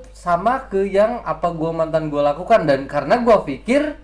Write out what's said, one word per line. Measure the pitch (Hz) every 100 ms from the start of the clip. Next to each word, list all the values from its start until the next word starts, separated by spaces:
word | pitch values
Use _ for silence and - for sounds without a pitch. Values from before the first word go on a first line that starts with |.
| -
sama | - 175 175 214 262 -
ke | 196
yang | 196 190 220 240
apa | - 151 175
gua, | 165 165
mantan | 165 160 160 156
gua | 143 143
lakukan. | 147 180 - 147
Dan | 135 135
karena | 147 143 240
gua | 233 196
pikir | 151 131 - 277 302 -